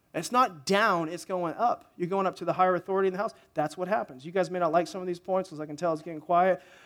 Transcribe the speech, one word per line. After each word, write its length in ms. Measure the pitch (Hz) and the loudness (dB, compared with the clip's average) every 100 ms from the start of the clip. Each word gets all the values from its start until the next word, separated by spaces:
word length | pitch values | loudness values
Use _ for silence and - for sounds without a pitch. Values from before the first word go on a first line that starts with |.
| _ | _
it's 160 | - - | -8 0
not 360 | 247 254 170 131 | 2 2 0 0
down, 420 | 196 220 175 160 | 2 4 2 0
it's 160 | 170 | -6
going 300 | - 185 170 | -6 -4 -2
up. 360 | - 233 - - - | 0 0 0 -6 -8
You're 120 | 170 | -4
going 180 | 196 190 | 0 0
up 100 | - | -2
to 80 | |
the 80 | 175 | -2
higher 220 | 160 185 | 2 4
authority 340 | 180 175 190 190 | 2 0 0 0
in 60 | |
the 40 | 185 | 0
house. 140 | 214 - _ | -6 -8 _
That's 240 | - 151 - | -4 -4 -2
what 100 | 180 | -2
happens. 380 | 220 220 127 143 | -2 -4 -10 -6
You 60 | |
guys 180 | 185 170 | -2 0
may 80 | 180 | 0
not 120 | 170 | 2
like 160 | 160 175 | 4 2
some 140 | 196 | -4
of 60 | 185 | -6
these 120 | 175 | -6
points, 340 | - 190 185 | -2 -2 -2
as 80 | 151 | -8
I 40 | |
can 100 | 151 | -10
tell 200 | 147 175 | -4 -2
it's 80 | 160 | -2
getting 180 | 156 160 | -4 -10
quiet, 400 | 147 175 185 180 - - | 0 4 4 2 -4 -20